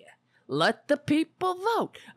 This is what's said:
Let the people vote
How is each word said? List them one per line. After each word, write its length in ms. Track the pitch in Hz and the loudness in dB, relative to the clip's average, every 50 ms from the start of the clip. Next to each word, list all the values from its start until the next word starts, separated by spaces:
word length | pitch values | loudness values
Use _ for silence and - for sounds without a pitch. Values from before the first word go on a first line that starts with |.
| - - - _ _ _ _ _ _ | -12 -20 -20 _ _ _ _ _ _
Let 420 | - 135 151 165 214 - - _ - | -6 0 2 2 2 0 -2 _ -2
the 80 | 294 | -2
people 600 | 285 - - 294 320 320 - _ - 370 370 359 359 381 466 453 | -2 0 0 0 0 0 -2 _ -4 -4 -4 -4 -2 -2 -2 0
vote 220 | 370 190 - - - - - - | 0 -2 -4 -8 -18 -20 -18 -16